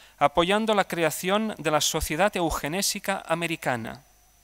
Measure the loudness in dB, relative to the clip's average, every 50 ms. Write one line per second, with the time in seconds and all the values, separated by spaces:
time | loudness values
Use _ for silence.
0 | -20 -20 _ 2 2 2 4 2 2 4 2 2 2 2 2 2 2 0 0 0
1 | 0 0 0 -2 -2 0 0 0 0 -2 -6 -4 -2 0 2 2 2 0 0 -2
2 | -2 -2 0 2 2 2 2 0 0 0 -2 -2 -4 -4 -4 -2 -2 -2 -4 -4
3 | -4 -4 -4 -4 -2 -4 -2 -2 -2 -4 -4 -4 -2 -2 -2 -2 -4 -8 -12 -14
4 | -20 _ _ _ _ _ _ _